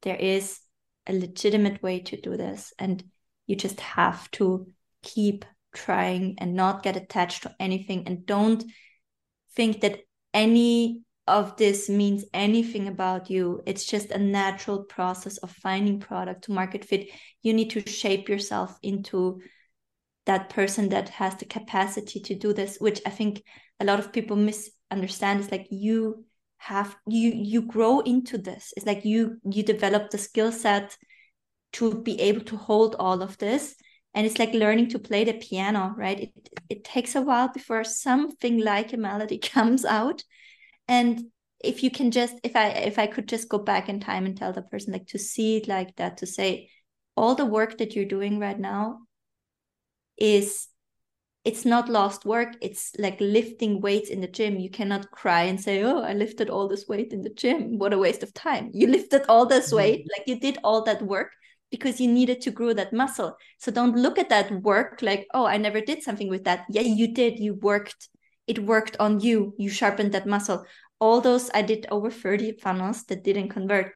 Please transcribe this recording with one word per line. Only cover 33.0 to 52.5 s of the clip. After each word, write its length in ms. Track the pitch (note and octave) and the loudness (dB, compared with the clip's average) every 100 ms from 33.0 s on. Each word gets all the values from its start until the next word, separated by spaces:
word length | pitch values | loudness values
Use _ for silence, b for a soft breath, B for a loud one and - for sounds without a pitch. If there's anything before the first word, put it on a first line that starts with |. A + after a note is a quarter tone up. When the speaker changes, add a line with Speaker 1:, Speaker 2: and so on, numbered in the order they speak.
Speaker 1:
all 220 | F#3 F#3 | 0 0
of 160 | F#3+ - | -4 -6
this. 380 | G3+ C4 D4 - b b _ | -2 -2 -4 -16 b b _
And 120 | - G#3+ | 0 0
it's 140 | A3 | 2
like 140 | A3+ | 0
learning 360 | A3+ G#3+ A3 A#3 | 4 4 4 4
to 100 | A#3+ | 0
play 240 | - G#3 A3 | -2 0 0
the 80 | |
piano, 600 | A3+ - F#3+ G3 G#3+ F#3+ G#3+ | -2 -6 -4 -2 0 -2 -4
right? 220 | G3 G3+ | -4 -4
It, 300 | - - - - _ | -8 -14 -20 -20 _
it 140 | G#3 | -10
takes 320 | - - B3 C#4 | -4 -4 -2 -2
a 60 | |
while 280 | C4+ B3 B3+ | 2 2 2
before 340 | B3+ - A3 | -2 -4 -4
something 760 | A3+ - - B3+ D4+ - B3 A#3 | -2 -6 2 2 2 -2 0 2
like 340 | A3 G#3 A3+ | 2 0 -2
a 40 | B3 | -4
melody 400 | G#3 G#3 G#3+ - | -4 -4 -4 -6
<laughs> 160 | - - | -2 2
comes 280 | A#3 B3+ | 4 4
out. 400 | A#3 G#3+ A#3 E4 - b b b b b - | 2 0 0 -4 -10 b b b b b 0
And 340 | B3 A#3+ A#3 A#3 _ _ _ | 4 4 0 -6 _ _ _
if 220 | - B3 | -6 0
you 80 | B3+ | -2
can 200 | B3+ B3 | 2 2
just, 240 | A#3 A#3+ A#3+ | 2 0 -2
if 120 | - A#3+ | -2 2
I, 120 | G#3 | 2
if 280 | - - G#3+ | 2 -2 0
I 80 | G#3+ | -2
could 200 | G#3+ G#3 | -2 -6
just 220 | A3+ - | -6 -2
go 80 | G#3 | -4
back 320 | G3+ F#3+ F#3 | 0 -2 -2
in 100 | G3+ | -8
time 260 | G3+ F#3+ F#3+ | -4 -4 -4
and 120 | F#3+ | -4
tell 160 | F#3+ | -6
the 80 | F#3+ | -8
person, 320 | F#3+ G3+ G3+ | -10 -10 -8
like, 140 | F#3+ F#3 | -10 -8
to 120 | - | -10
see 380 | - - A3 A3 | -8 -2 0 0
it 100 | G#3+ | 0
like 280 | G3 F#3 - | -4 -6 -6
that, 220 | F3 F3+ | -8 -6
to 100 | F3+ | -12
say, 420 | - G3 F#3 b b b _ _ - | -4 -2 -2 b b b _ _ 0
all 180 | A3 C4 | 2 4
the 100 | C#4 | 2
work 320 | G#3+ A3+ A3+ | 2 0 -2
that 160 | G#3+ G#3 | -6 -4
you're 100 | G3 | -2
doing 340 | G3 G3+ G#3 | -2 -2 -2
right 200 | G3+ G3+ | -4 -4
now 400 | G3 G3+ G#3+ A#3 _ _ _ _ _ _ _ _ _ _ _ - | -6 -4 -4 -8 _ _ _ _ _ _ _ _ _ _ _ 0
is, 500 | G#3+ G#3 G3+ - - _ _ _ _ _ _ _ - | 4 4 4 -6 -12 _ _ _ _ _ _ _ -6
it's 200 | A#3 B3 | 0 2
not 240 | A#3 A#3+ | 2 4
lost 360 | A3+ G3+ G3+ G3+ | 4 2 0 -2
work. 300 | A3+ A#3 | 0 0